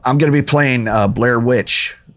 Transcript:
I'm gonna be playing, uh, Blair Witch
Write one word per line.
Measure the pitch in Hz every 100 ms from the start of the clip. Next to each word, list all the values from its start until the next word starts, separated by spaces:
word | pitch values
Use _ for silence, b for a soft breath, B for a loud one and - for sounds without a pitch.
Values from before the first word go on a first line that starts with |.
I'm | 127 143
gonna | 151
be | 143
playing, | 139 147 139 123 110
uh, | 110 101
Blair | 110 120 117
Witch | 120 120 - - - - -